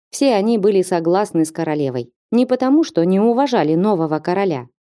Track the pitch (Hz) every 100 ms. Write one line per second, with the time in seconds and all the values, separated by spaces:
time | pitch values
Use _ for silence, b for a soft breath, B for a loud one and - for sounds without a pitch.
0 | _ - 277 208 214 233 196 196 185 175
1 | 165 185 208 165 156 - 160 151 139 123
2 | 120 _ _ 233 247 254 254 294 320 -
3 | 170 190 226 233 277 233 151 165 208 185
4 | 160 156 165 180 202 139 123 _